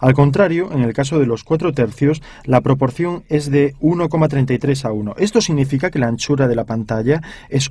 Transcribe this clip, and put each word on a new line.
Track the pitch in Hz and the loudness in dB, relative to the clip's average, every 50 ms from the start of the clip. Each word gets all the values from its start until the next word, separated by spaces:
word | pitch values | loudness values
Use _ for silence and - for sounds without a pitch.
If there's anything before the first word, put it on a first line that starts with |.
Al | - 131 135 | 2 2 4
contrario, | 143 143 143 139 190 202 175 165 170 180 190 - | 4 4 4 4 4 2 2 2 0 -2 -2 -2
en | 139 123 | -2 -2
el | 117 113 | 0 -2
caso | - 139 139 160 156 | -2 -4 0 0 0
de | 139 | 2
los | 120 117 110 - | 0 0 -4 -2
cuatro | - 160 156 165 175 156 | -2 -2 0 0 0 0
tercios, | 139 123 107 - - 143 139 160 156 - - - - - | 0 -2 -2 0 0 0 0 0 0 -4 -12 -20 -12 -4
la | - 127 123 113 | 0 2 2 4
proporción | 139 135 135 139 127 123 - 170 175 175 170 - - | 2 2 2 0 -2 -2 -2 -4 -4 -4 -6 -4 -2
es | 156 147 147 143 | -2 -2 0 0
de | 139 143 143 143 139 - | 2 2 2 2 0 0
uno | - 156 175 170 175 160 | 0 0 2 2 0 0
coma | 165 165 160 151 | 0 2 2 2
treinta | 147 139 131 131 127 | 2 0 0 0 0
y | 117 | 0
tres | - 139 139 135 135 | 0 0 -2 -2 -2
a | 120 | -4
uno. | 107 107 104 104 - | -4 -4 -6 -6 -4
Esto | - 185 208 - 233 | -2 -2 0 0 0
significa | 208 - 160 143 135 135 139 131 156 180 | 0 2 0 0 0 0 0 -2 -2 -2
que | - 151 | -2 -2
la | 127 117 | -2 -2
anchura | 117 110 - - 147 135 139 123 | -2 -2 -2 -2 0 2 2 2
de | 117 | 2
la | 113 117 | 0 -2
pantalla | - 117 113 113 - 117 110 110 123 151 165 160 - - - - - | -2 -4 -6 -4 -4 -4 -2 0 0 0 0 -2 -8 -16 -20 -10 -4
es | - 135 131 - | -2 -2 -2 -2